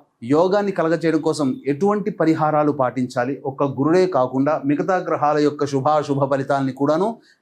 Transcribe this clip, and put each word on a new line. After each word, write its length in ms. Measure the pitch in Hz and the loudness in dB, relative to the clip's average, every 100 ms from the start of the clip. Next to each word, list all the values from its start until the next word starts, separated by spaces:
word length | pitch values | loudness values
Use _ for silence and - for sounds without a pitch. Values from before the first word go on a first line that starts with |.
| _ - | _ -16
యోగాన్ని 480 | 120 147 185 202 202 | -4 0 2 2 0
కలగచేయడం 500 | 185 160 160 160 156 | -2 0 0 0 0
కోసం 400 | 160 151 135 127 135 | 0 0 -2 -2 -4
ఎటువంటి 460 | 139 196 208 180 | 0 0 0 -2
పరిహారాలు 600 | - 160 156 151 151 147 | -2 0 2 2 2 2
పాటించాలి, 720 | 143 123 127 127 127 123 139 139 | 0 -2 -2 -4 -2 -4 -4 -8
ఒక్క 180 | 135 | -4
గురుడే 440 | 143 120 147 180 185 | -4 0 2 2 2
కాకుండా 540 | 135 127 131 143 151 139 | 2 0 0 0 0 0
మిగతా 320 | 147 175 185 | 0 0 -2
గ్రహాల 400 | 165 147 147 151 | 0 0 2 2
యొక్క 280 | 147 147 139 | 0 0 -2
శుభాశుభ 680 | 139 139 151 139 139 135 | 0 2 0 0 -2 0
ఫలితాలని 380 | 139 139 139 135 | -2 0 -2 -2
కూడాను 460 | 131 143 160 214 226 _ _ | -2 0 2 0 -4 _ _